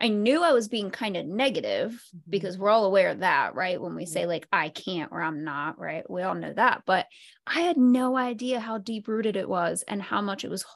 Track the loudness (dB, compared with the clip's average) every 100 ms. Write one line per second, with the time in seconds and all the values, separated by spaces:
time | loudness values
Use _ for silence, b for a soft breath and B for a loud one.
0 | 0 2 4 4 4 4 2 -4 -4 -6
1 | -4 -4 -4 0 0 0 -2 -2 -2 -6
2 | -16 -20 -4 -4 -2 -2 4 4 6 4
3 | 4 2 2 4 2 0 -2 -2 -4 -8
4 | -6 -2 -2 -2 0 0 0 -6 -8 -6
5 | -6 -4 -4 -4 -6 -6 -6 -6 -8 -8
6 | -6 -4 -4 -4 -6 2 2 2 2 2
7 | 2 B B B -2 0 2 6 6 6
8 | 4 0 0 -2 -2 -2 -4 -6 -6 -8
9 | -2 -2 0 -2 -2 0 0 -2 -6 -6
10 | -4 -2 -2 -4 -6 -8 -8